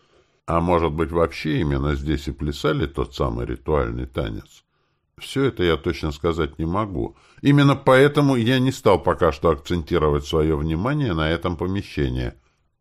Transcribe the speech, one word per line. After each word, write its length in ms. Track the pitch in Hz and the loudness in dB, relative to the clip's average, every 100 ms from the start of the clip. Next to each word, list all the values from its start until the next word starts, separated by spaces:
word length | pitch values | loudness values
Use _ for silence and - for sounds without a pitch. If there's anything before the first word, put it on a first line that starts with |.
| _ _ _ _ - | _ _ _ _ -4
А 140 | 85 | 0
может 320 | 85 87 82 | 2 2 2
быть, 180 | 76 78 | 0 -2
вообще 500 | 85 82 - - 143 | 0 0 -2 -4 -2
именно 340 | 78 69 71 | 0 0 0
здесь 340 | 69 71 71 76 | -2 -2 -4 -4
и 40 | |
плясали 540 | 71 76 71 - 151 95 | -6 -6 -4 -2 -2 -2
тот 280 | - 62 | -4 -6
самый 320 | - 69 58 57 | -4 -4 -4 -6
ритуальный 600 | 60 - 76 60 60 62 | -8 -2 -2 -2 -4 -8
танец? 580 | - 55 53 - - _ _ _ _ _ - | -6 -6 -8 -14 -20 _ _ _ _ _ -20
Все 260 | - 135 | -8 -2
это 180 | 135 - | -2 0
я 140 | 87 78 | 0 0
точно 360 | 90 78 78 | -2 -4 -4
сказать 460 | 73 87 80 76 - | -2 -2 0 -2 -2
не 80 | 82 | -4
могу. 500 | 92 107 80 50 - _ _ | -2 -4 -6 -8 -10 _ _
Именно 340 | 139 143 139 | 2 4 4
поэтому 640 | 139 - 131 139 143 143 131 | 4 6 6 6 4 2 2
я 220 | 113 131 | 2 2
не 120 | 127 | 0
стал 320 | 131 110 90 | 0 2 2
пока 300 | 90 82 85 | 2 2 2
что 180 | 76 85 | 2 0
акцентировать 760 | 76 - 87 76 87 76 73 76 | 0 -2 -4 0 0 2 0 0
свое 300 | 82 78 76 | 0 0 0
внимание 580 | 78 80 113 151 131 | -2 -2 -2 -2 -2
на 160 | 80 78 | -2 0
этом 260 | 82 92 82 | -2 -4 -4
помещении, 760 | 90 98 - - 67 62 60 - _ _ _ _ | -4 -6 -6 -4 -2 -2 -6 -10 _ _ _ _